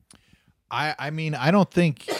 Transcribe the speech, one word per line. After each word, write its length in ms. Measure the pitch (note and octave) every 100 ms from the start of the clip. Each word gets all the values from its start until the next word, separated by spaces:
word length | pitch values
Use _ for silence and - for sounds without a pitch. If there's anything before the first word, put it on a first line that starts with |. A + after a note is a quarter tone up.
| _ _ _ _ _ _ _
I, 260 | A#2+ D3+ -
I 120 | C#3
mean, 240 | D#3 D#3+ C3+
I 160 | C3+
don't 180 | G3+ F3+
think, 400 | - E3+ C3+ - -